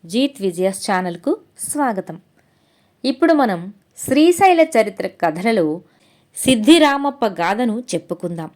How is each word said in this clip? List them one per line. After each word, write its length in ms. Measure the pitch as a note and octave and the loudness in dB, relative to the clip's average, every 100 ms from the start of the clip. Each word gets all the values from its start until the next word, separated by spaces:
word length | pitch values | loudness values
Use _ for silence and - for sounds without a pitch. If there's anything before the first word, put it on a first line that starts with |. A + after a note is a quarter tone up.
జీత్ 380 | E3+ G#3 C#4 - | -6 -2 -2 -2
విజయాస్ 480 | G3 F3 F#3 F#3+ - | -6 -2 -4 -4 -4
ఛానల్కు 460 | F#3+ F#3 E3+ C4+ G#4 _ _ | -4 -4 -6 -6 -6 _ _
స్వాగతం. 600 | - D4 C4+ G3 F3+ E3 _ _ _ _ _ _ _ _ | -10 -4 -4 -4 -8 -14 _ _ _ _ _ _ _ _
ఇప్పుడు 280 | B3+ C4+ E4 | -6 -2 2
మనం 400 | D#4 B3 F3+ F3+ - _ - | 2 2 -2 -8 -18 _ -16
శ్రీశైల 640 | - C4 D#4+ F4 G4 F4 | -2 2 4 4 4 4
చరిత్ర 460 | D#4+ A#3+ G#3 G3 E3 | 2 2 -2 -4 -12
కథలలో 760 | - E3+ D#3+ G#3+ A3+ D#3 E3 - _ _ _ _ - | -4 -4 -2 -2 0 0 -4 -10 _ _ _ _ -4
సిద్ధిరామప్ప 920 | - B3+ G#3+ E4+ D4+ C#4 C#4 C#4 A3+ | 0 2 6 6 6 2 -4 -2 -6
గాథను 580 | E3+ E3+ G#3 B3 G#3+ B3 | -2 -4 -2 -2 -4 -6
చెప్పుకుందాం. 560 | E3+ - E3+ F3 E3+ D#3+ | -8 -6 -10 -8 -8 -12